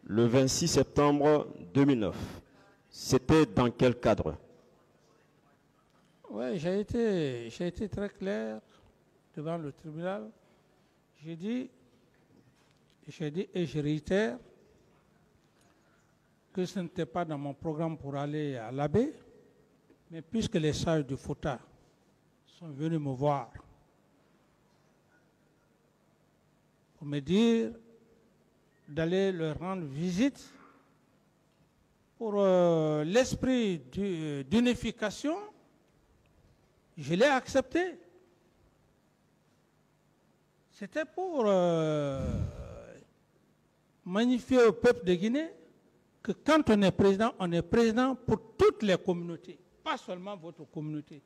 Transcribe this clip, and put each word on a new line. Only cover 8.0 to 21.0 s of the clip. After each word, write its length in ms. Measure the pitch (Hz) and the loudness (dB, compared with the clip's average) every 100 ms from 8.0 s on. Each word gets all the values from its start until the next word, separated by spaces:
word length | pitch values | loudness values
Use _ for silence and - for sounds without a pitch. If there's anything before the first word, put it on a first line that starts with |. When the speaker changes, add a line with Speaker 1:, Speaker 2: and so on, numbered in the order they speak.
| 202 | -8
Speaker 2:
clair 500 | - 190 214 220 220 _ _ _ _ _ _ _ - | -6 -6 -6 -6 -10 _ _ _ _ _ _ _ -12
devant 220 | 151 170 | -8 -6
le 140 | 147 | -8
tribunal. 580 | - 160 156 175 202 214 - _ _ _ _ _ _ _ _ | -12 -14 -10 -8 -8 -12 -20 _ _ _ _ _ _ _ _
J'ai 140 | 151 165 | -14 -10
dit, 320 | 196 247 262 _ _ _ _ _ _ _ _ _ _ _ _ _ - | -6 -6 -8 _ _ _ _ _ _ _ _ _ _ _ _ _ -20
j'ai 240 | - 156 | -10 -8
dit 160 | 156 208 | -6 -6
et 120 | 185 165 | -4 -4
je 140 | 151 | -4
réitère 580 | 147 156 - 190 220 247 - _ _ _ _ _ _ _ _ _ _ _ _ _ _ _ _ _ _ _ _ | -2 -4 -2 0 0 -6 -16 _ _ _ _ _ _ _ _ _ _ _ _ _ _ _ _ _ _ _ _
que 140 | - 180 | -6 -6
ce 160 | 202 | -6
n'était 240 | 175 - 160 | -8 -6 -6
pas 180 | 180 | -4
dans 140 | 165 147 | -6 -6
mon 160 | 143 | -8
programme 440 | 135 170 151 165 156 | -8 -8 -4 -4 -6
pour 160 | 139 139 | -8 -6
aller 400 | 147 151 147 131 | -6 -4 -6 -6
à 160 | 113 | -8
la 160 | 131 147 | -4 0
baie, 240 | 196 277 - - - _ _ _ _ _ _ _ | 2 0 -4 -20 -20 _ _ _ _ _ _ _
mais 100 | 165 | -16
puisque 340 | - 226 185 180 | -6 -4 -2 0
les 180 | 151 | 0
sages 320 | 131 - 160 | 0 0 0